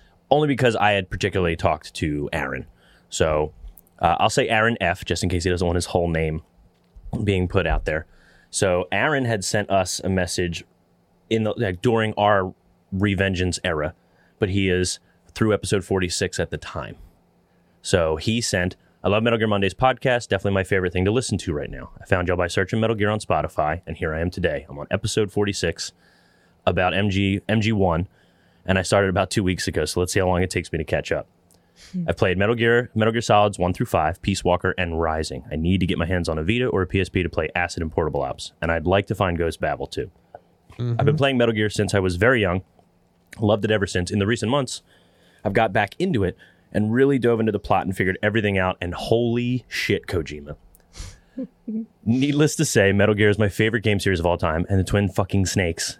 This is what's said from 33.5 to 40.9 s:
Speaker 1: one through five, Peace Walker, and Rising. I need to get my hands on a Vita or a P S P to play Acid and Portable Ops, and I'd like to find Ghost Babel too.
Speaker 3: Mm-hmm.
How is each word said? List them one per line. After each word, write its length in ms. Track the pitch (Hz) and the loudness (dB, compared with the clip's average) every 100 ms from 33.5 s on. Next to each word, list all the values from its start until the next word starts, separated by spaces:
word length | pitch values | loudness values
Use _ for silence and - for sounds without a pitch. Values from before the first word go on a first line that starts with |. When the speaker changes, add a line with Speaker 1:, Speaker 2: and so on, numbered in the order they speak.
| 98 | 2
Speaker 1:
one 160 | 90 | -2
through 120 | 87 123 | 0 0
five, 360 | 92 78 - | 0 0 -2
Peace 220 | - 95 | -2 0
Walker, 300 | 87 87 95 - | 2 2 0 -2
and 220 | 87 80 | -2 -2
Rising. 460 | 82 80 78 65 - | -2 -2 -4 -8 -8
I 40 | 78 | -2
need 240 | 85 95 | 0 2
to 40 | 87 | 2
get 120 | 82 | 0
my 100 | 82 | 0
hands 200 | 90 82 | -2 -2
on 100 | 78 | -2
a 60 | |
Vita 220 | 80 117 123 | -2 0 0
or 140 | 98 | 0
a 60 | 90 | 0
P 120 | 98 | 0
S 80 | 92 | 0
P 140 | 98 | -2
to 60 | 82 | -2
play 200 | - 80 87 | -2 -2 -2
Acid 260 | 87 - | -4 -4
and 80 | 82 | -4
Portable 300 | - 80 71 | -2 -2 -2
Ops, 300 | 65 - - - | -4 -6 -14 -6
and 80 | 82 | -2
I'd 140 | 82 78 | 0 2
like 220 | 95 101 | 2 2
to 80 | 104 | 0
find 220 | 95 87 | 0 0
Ghost 240 | 82 - | -2 -2
Babel 260 | 78 71 69 | -4 -4 -6
too. 240 | - - - _ - _ _ - | -8 -8 -12 _ -20 _ _ -18
Speaker 3:
Mm-hmm. 220 | - 120 | -8 -4